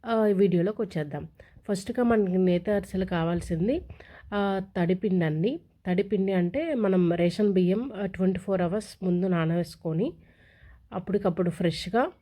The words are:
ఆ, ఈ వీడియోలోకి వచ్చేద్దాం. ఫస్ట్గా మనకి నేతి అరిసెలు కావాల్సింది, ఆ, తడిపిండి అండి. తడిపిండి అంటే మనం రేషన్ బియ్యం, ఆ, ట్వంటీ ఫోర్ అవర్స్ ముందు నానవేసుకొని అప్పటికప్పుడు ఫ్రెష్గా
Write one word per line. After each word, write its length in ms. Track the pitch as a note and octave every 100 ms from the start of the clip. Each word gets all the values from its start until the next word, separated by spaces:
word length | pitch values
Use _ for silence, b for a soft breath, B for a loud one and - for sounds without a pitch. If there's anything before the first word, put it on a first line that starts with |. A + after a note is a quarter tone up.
| A#3
ఆ, 200 | A3+ G#3+
ఈ 80 |
వీడియోలోకి 480 | F#3+ G3+ F3 F3 G#3+
వచ్చేద్దాం. 460 | G#3 E3+ D3+ C#3+ D#3+ _ B B -
ఫస్ట్గా 360 | G3 G3 A#3+
మనకి 340 | A#3+ A3+ G3 F#3
నేతి 340 | F#3 F3 F3+
అరిసెలు 340 | G3+ F#3+ F#3 F#3
కావాల్సింది, 760 | F3 E3 F3 - E3+ G3 D#4 - B B B B
ఆ, 280 | G#3 G3+ F#3+ F#3+ F#3+
తడిపిండి 480 | E3+ F#3 G#3+ F#3 D#3+
అండి. 340 | D#3 F#3+ E4 - _ -
తడిపిండి 460 | F3+ G3 G3+ F#3+
అంటే 400 | F#3+ F3 C4 E4
మనం 400 | C#4 G#3 F#3+ F3
రేషన్ 400 | E3+ F3 F3 G#3+
బియ్యం, 380 | F#3+ F3+ G3 C4 G#3
ఆ, 40 | G3+
ట్వంటీ 340 | F#3 F#3+ F#3
ఫోర్ 220 | F#3+ F#3+
అవర్స్ 440 | F3 G3+ G#3 - F#3
ముందు 200 | F3+ F#3+
నానవేసుకొని 880 | F3 D#3+ E3+ E3 - E3+ D#3+ B3+ - b b b b b b _
అప్పటికప్పుడు 560 | F#3+ F3+ F#3+ G3 F3 F3
ఫ్రెష్గా 600 | - F3 D#3+ - A3 D4+ -